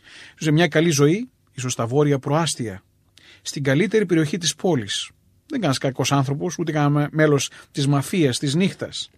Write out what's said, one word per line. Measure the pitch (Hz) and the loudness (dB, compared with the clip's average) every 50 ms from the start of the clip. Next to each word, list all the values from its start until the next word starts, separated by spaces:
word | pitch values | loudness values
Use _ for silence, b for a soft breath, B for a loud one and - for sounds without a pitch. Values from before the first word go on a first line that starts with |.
| B B B B B B B | B B B B B B B
Ζούσε | B 160 156 | B -2 2
μια | 151 156 175 | 2 4 2
καλή | 165 - 156 165 175 | 2 2 2 2 2
ζωή, | 151 135 143 143 170 214 254 - _ _ _ _ | 4 4 4 4 2 0 -4 -8 _ _ _ _
ίσως | _ 131 123 127 | _ -8 -8 -6
στα | - - 117 | -4 -4 -4
βόρεια | 113 123 147 151 147 143 127 | 0 0 2 2 2 2 0
προάστια, | - 139 143 160 170 147 - - 123 107 92 92 - _ _ _ _ _ b b b b b b | -2 -2 0 0 0 -2 -4 -6 -8 -8 -10 -12 -16 _ _ _ _ _ b b b b b b
στην | b - - 160 135 | b -12 -10 -4 0
καλύτερη | 139 131 151 196 202 - 220 214 | 0 2 2 2 2 2 0 2
περιοχή | 170 175 160 156 147 - | 2 2 2 2 0 -2
της | - 165 151 - | -4 -4 -4 -4
πόλης. | - - 190 165 127 104 98 - - - - - _ _ _ _ _ _ | -2 0 0 0 0 -2 -4 -8 -8 -8 -10 -14 _ _ _ _ _ _
Δεν | - 285 262 | -8 -6 -2
κανένας | 202 147 131 | 0 0 0
κακός | - - 139 - - 135 - | 0 -2 -4 -2 -2 -2 0
άνθρωπος, | 139 143 135 131 139 151 175 180 - | 0 0 0 0 -2 -4 -4 -6 -6
ούτε | - 170 160 | -4 -4 -2
κανένα | 156 151 147 143 147 147 147 - | 0 0 2 2 2 2 0 0
μέλος | - 156 156 151 147 135 - - B B B B | 2 2 4 4 4 2 0 -4 B B B B
της | - 160 135 | -4 -2 0
μαφίας, | 139 147 143 135 - - 190 156 131 120 - | 2 2 0 0 -2 0 2 2 2 0 -2
της | - 143 131 | -2 -2 0
νύχτας. | 170 196 185 - - 120 95 - - - - _ | 0 0 0 -2 -6 -10 -10 -10 -12 -14 -14 _